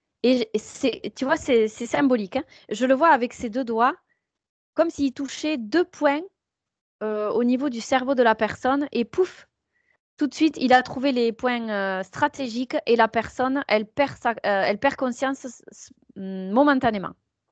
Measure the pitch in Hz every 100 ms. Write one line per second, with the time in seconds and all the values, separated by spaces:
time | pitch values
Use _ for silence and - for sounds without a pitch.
0 | _ _ 240 254 - 220 - - 262 -
1 | - - 262 311 - 240 214 - 233 311
2 | 285 247 196 262 311 - - 214 254 262
3 | 330 277 240 - 240 220 240 226 247 359
4 | _ _ _ _ _ _ _ - 339 -
5 | 277 247 277 - 302 302 214 320 359 -
6 | 294 285 381 _ _ _ _ _ _ _
7 | 214 214 208 - 240 247 285 233 - 262
8 | 254 262 240 220 214 - 254 277 285 233
9 | 220 - 370 - - _ _ _ _ _
10 | _ _ 294 - 311 247 247 254 254 -
11 | 269 247 233 220 247 240 226 202 196 185
12 | 190 - 294 - 262 226 254 302 - 233
13 | 220 233 214 - 262 277 - 214 214 -
14 | 277 - 254 226 - 196 190 208 277 269
15 | 262 240 269 269 262 - - - - _
16 | _ - 190 190 190 220 294 269 254 214
17 | 165 - _ _ _